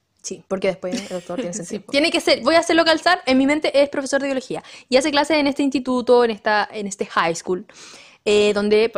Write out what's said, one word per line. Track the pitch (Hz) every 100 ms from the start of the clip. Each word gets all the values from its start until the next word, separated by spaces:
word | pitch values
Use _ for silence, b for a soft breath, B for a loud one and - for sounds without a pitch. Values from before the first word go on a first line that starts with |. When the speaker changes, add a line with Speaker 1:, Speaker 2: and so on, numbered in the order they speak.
| _ _
Speaker 1:
Sí, | - 180 -
porque | 190 190
después | 175 180 196
el | 202
doctor | 180 - 180
tiene | 175
Speaker 2:
<laughs> |
Sí, | 208
Speaker 1:
sentido. | 170 202 -
Speaker 2:
po. |
Speaker 1:
Tiene | 277 330
que | 330
ser, | 254 190
voy | 240 330
a |
hacerlo | 330 330 330
calzar, | 311 339 359 -
en | 262
mi | 269
mente | 302 254 277
es | 285
profesor | 294 269 277
de | 277
biología. | 262 - 160 B B B
Y | 247
hace | 302
clases | 285 302 311
en | 285
este | 269
instituto, | 285 269 254 254 240 247
en | 240
esta, | 208 220 208 -
en | 214 202
este | - 208
high | 208 170 165
school, | - 185 - B B B B B 214
eh, | 208 208
donde, | 202 208 214 226